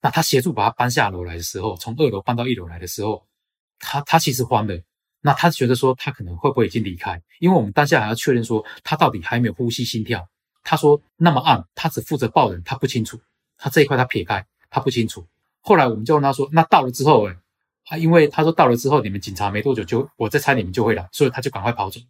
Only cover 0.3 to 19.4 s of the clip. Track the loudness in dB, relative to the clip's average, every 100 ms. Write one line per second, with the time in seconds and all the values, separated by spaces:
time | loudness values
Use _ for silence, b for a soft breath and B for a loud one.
0.3 | 0 0 0 -2 0 -2 0 0 -2 -10
1.3 | -10 -10 -8 -8 -8 -10 -2 0 0 -2
2.3 | -2 -2 -6 -8 -14 -12 -8 -6 -6 _
3.3 | _ _ _ _ _ -8 -6 0 2 2
4.3 | -2 0 0 0 -8 -12 _ _ _ -2
5.3 | 2 2 2 -2 2 0 0 -6 -10 -12
6.3 | -4 -2 0 0 0 -6 -8 -10 -10 _
7.3 | b 2 2 2 0 2 2 0 -4 0
8.3 | 0 0 -4 B B -6 0 0 0 -4
9.3 | -2 -2 -2 -6 -4 -6 -6 -4 -6 -8
10.3 | _ _ _ -4 2 4 2 _ _ 2
11.3 | 2 2 0 -2 -8 -6 -6 -6 -4 0
12.3 | 2 2 0 -10 -6 -4 -2 -6 -10 _
13.3 | _ _ _ 0 2 4 2 0 -2 -4
14.3 | -6 -6 _ _ -4 -2 -2 -4 -6 -18
15.3 | _ _ _ 4 6 6 0 0 2 2
16.3 | 0 0 2 6 4 4 0 4 4 4
17.3 | -6 _ _ _ _ -12 -2 4 6 6
18.3 | 4 0 4 4 4 2 0 0 -8 -8
19.3 | -4